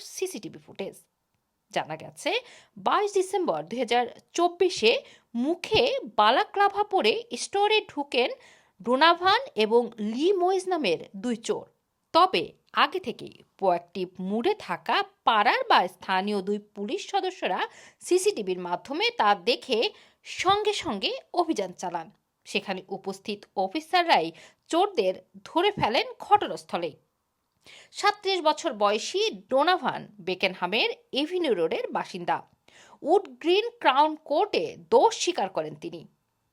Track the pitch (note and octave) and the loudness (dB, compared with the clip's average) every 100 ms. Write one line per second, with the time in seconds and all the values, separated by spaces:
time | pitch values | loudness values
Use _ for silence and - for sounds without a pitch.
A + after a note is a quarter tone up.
0 | - - F#4 A#3+ D#3+ D3+ - - F#3+ - | -6 -8 -8 -8 -14 -18 -20 -12 -12 -12
1 | _ _ _ _ _ _ _ E3+ C3 D#3+ | _ _ _ _ _ _ _ -6 -6 -10
2 | - - C#4+ A4+ - - _ G3+ F#3+ E4 | -12 -8 -4 -4 -6 -20 _ -6 -2 0
3 | G4+ G4+ F#4 G#4 D#4 D#3 D#3 A#3 A3+ A#3+ | 0 0 0 -2 -2 -2 -4 -6 0 0
4 | A#3+ - _ - F4 F4 F#4 - A3 C5+ | 0 -6 _ 0 0 2 0 4 2 2
5 | - - _ A#3 C4+ E4+ - G#4+ B3 C5+ | -2 -20 _ -4 -2 -2 0 2 2 0
6 | D4 - G#3 C#4+ G#4+ G4+ G4+ G4+ G#4 F#4+ | -6 2 4 4 0 2 0 2 0 2
7 | A3 G#4+ - A#3+ - G4 G#4 G#4+ - C#4+ | 2 0 -4 -10 -4 0 2 2 0 -8
8 | C#4+ C4 C4+ C5 - - _ _ F#3+ C4 | -4 0 -2 -2 -16 -20 _ _ -2 4
9 | E4 E4+ F#4 A4 C5+ - G#3+ A#3 A3+ A3+ | 4 4 4 2 0 -2 2 4 2 -4
10 | G#3 A#3 E4+ G4 F4+ F#4+ F#4 F4 C4 D#3 | -6 0 2 2 2 0 -2 -2 0 -2
11 | - G3 B3 A3+ - F#3 - _ _ _ | -4 -8 -6 -6 -4 -6 -6 _ _ _
12 | _ D#4+ F#4 F#3+ D3 - _ - C#4+ F4+ | _ 4 4 2 -2 -10 _ 0 0 0
13 | D4+ - - - _ - F#3+ F3 - G3 | -8 -10 -12 -18 _ -2 0 0 -2 -8
14 | F3+ - F#3 G#3+ D#4+ G#4 - E3+ - D#4+ | -8 -6 -6 -2 -2 -2 -4 -8 -2 -2
15 | G4 _ - A3 G#3+ A#4 B4+ C#4+ F#3 - | -2 _ 2 4 4 2 4 4 4 -4
16 | - F#3+ G3+ G#3 F#3+ G#3 G#3 - G#3 F#4+ | -2 -2 0 -2 -2 -4 -6 -10 -8 -6
17 | - G4 F#4 F4+ - F#4+ A4+ - - _ | -4 -4 -4 -4 -4 -2 -4 -8 -20 _
18 | - F#4 G4 E4+ F#3+ F3+ F3 F3 - D4+ | 0 2 2 -2 -4 -4 -4 -6 -4 -2
19 | A#4 A#4+ G#3+ G3+ F#3 C#4 - A3 G4+ - | -2 2 2 4 2 -2 0 0 0 -4
20 | - _ - - F4 G#4 G#4+ G4+ E4 G3+ | -20 _ -16 -4 0 2 2 -2 -4 -4
21 | C#4+ C5 - F4 D#4+ D#4 F#3 F3 F3+ E3+ | -4 -6 -8 -4 -2 -2 -4 -6 -8 -8
22 | E3 _ _ _ - G#3 G3+ F#3 - F#3+ | -10 _ _ _ -6 -6 -4 -10 -8 -10
23 | F#3+ F#3+ - G3+ - - F#3+ D#4 D#4 F4+ | -10 -10 -8 -10 -10 -6 -4 -4 -2 0
24 | E4+ A3+ E3 - - _ - D#4+ G#4 F4+ | 4 4 2 -8 -20 _ -4 0 0 2
25 | F#3 - _ - - D#4+ G#4 G4+ A#3+ B3+ | -2 -2 _ -20 -4 0 0 0 0 0
26 | B4 - - G4+ D4+ D#3+ - F#3 E3+ C3 | -2 -8 2 2 2 -8 -8 -6 -6 -10
27 | _ _ _ _ _ _ - - - - | _ _ _ _ _ _ -20 -20 -20 -2
28 | G4+ G#4 F#4+ F#4+ D#4 D4 E4 G#3+ G3+ G#3+ | 0 0 -2 0 0 0 -4 0 2 2
29 | - F#4 A4 G#3 - C4 D#4 F#4 A3+ C#3+ | -2 -2 -2 -4 -2 0 2 2 0 -6
30 | - - F3 F#3 F#3+ F#3 F3+ A3 A4+ - | -10 -12 -6 -2 -2 -2 -4 0 -2 -4
31 | _ B3+ D4+ F4+ D#4+ F#3+ E3 D4+ B4 G3+ | _ -4 -2 -2 0 2 0 -2 -4 -6
32 | - F#3 F3 D#3+ - _ _ _ - - | -6 -8 -4 -4 -4 _ _ _ -20 -10
33 | C4 G4 F4+ B3 D4+ F#4+ A#4 - D4+ C4 | 2 2 2 -8 0 2 0 -2 0 2
34 | D#4 D#4 - D4 G4+ A#3+ D3 - E3+ A#3+ | 0 0 -4 -2 0 -2 -4 -10 2 4
35 | F#4 - - F4 F#3+ - D#3 D3+ E3+ E3 | 4 2 -4 -4 -4 -4 -8 -10 -14 -14
36 | - _ _ _ _ | -18 _ _ _ _